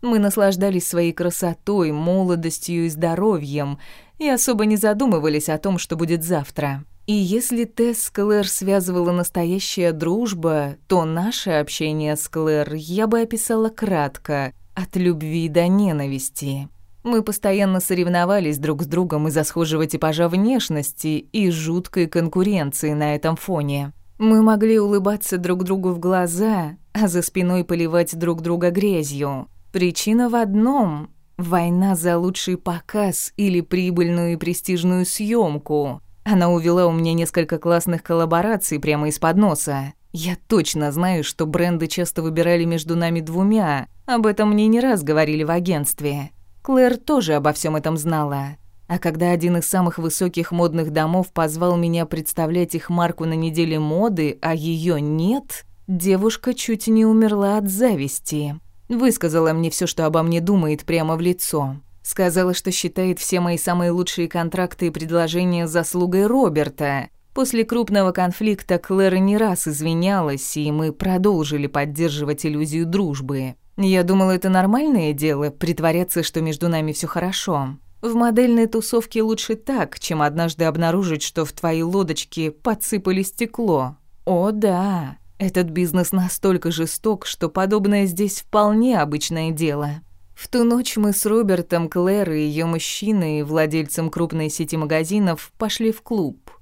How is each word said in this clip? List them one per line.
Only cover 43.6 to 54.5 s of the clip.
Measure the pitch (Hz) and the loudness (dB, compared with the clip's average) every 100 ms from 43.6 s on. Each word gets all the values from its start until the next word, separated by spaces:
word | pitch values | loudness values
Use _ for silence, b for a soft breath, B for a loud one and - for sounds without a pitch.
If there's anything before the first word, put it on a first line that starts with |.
| 180 143 - - - | 2 -2 -4 -14 -4
Об | 240 220 | 0 2
этом | 208 214 | 2 2
мне | 208 214 | 4 4
не | 226 | 4
раз | 262 214 | 4 0
говорили | 143 151 156 151 | 2 2 2 0
в | 156 | 0
агентстве. | 170 175 165 143 - 147 143 143 - - - | 0 0 -2 -2 -4 -4 -4 -8 -14 -20 -16
Клэр | - 262 254 247 | 0 4 4 4
тоже | - 294 170 | 0 0 2
обо | 147 147 | 2 2
всем | 151 160 | 0 -2
этом | 156 151 160 | -2 -2 -2
знала. | 151 160 147 139 139 151 - - - | -2 -2 -2 -4 -6 -12 -20 -20 -6
А | 180 | -4
когда | 175 160 175 | -2 0 2
один | 175 175 175 | 2 2 0
из | 170 | 0
самых | 190 180 165 | 0 0 0
высоких | 165 - 180 175 165 | -4 -2 -2 -2 -4
модных | 175 170 160 156 | 0 0 0 -2
домов | 156 156 180 180 | 0 0 0 -2
позвал | - 160 156 175 175 | -2 -2 0 0 2
меня | 170 170 165 | 2 0 -2
представлять | 160 156 - 160 175 170 | -4 -6 -2 0 0 0
их | 165 - | -4 -2
марку | 175 170 170 | 0 0 -2
на | 160 | -4
неделе | 160 165 156 165 156 | -2 -2 0 0 0
моды, | 151 160 226 185 151 - | 0 0 0 0 -2 -2
а | 160 | -4